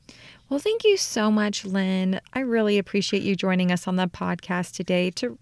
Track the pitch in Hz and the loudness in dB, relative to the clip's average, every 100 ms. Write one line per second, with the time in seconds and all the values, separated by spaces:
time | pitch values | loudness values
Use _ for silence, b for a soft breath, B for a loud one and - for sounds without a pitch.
0 | - B B B B 277 427 440 440 392 | -20 B B B B -4 -2 2 4 2
1 | - 240 214 214 208 202 196 190 190 190 | 0 0 2 2 0 -4 -4 -2 0 2
2 | 185 190 - 285 262 233 214 208 190 208 | 0 -2 -4 -6 0 2 4 2 0 -2
3 | 185 202 196 190 190 185 180 180 - 185 | 0 0 0 0 0 2 2 0 0 0
4 | 185 - 180 175 - 180 175 - 175 180 | 0 -2 -4 -4 -4 -4 -4 -6 -2 0
5 | 180 - 247 233 | 0 -2 -6 -8